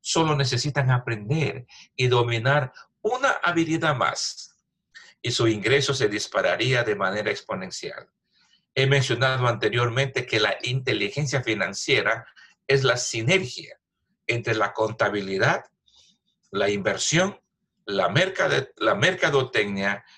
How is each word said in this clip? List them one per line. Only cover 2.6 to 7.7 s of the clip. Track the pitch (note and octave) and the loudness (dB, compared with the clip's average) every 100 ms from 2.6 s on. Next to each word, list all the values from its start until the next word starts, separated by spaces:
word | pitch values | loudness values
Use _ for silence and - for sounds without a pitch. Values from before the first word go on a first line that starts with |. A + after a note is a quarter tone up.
| D3 - - _ | 0 -8 -20 _
una | G#3+ B3+ C4+ - | -4 0 0 0
habilidad | F3 E3 E3 D#3+ D#3+ C3+ | 0 2 0 2 0 2
más, | E2 - - - - _ _ _ _ - - _ | 0 -2 -8 -10 -18 _ _ _ _ -20 -20 _
y | A#2+ | -6
su | - A2+ | 0 2
ingreso | G#2+ G2+ C#3 C#3 | 2 2 2 2
se | C3+ G#2 | 0 0
dispararía | G#2 - G#2 F#2 F2+ B2+ B2+ | -2 -2 0 0 0 2 0
de | A2+ | 0
manera | G2 G2 G2+ G#2 | 0 0 0 -2
exponencial. | G2+ - F#2+ F#2 | -4 -6 -8 -8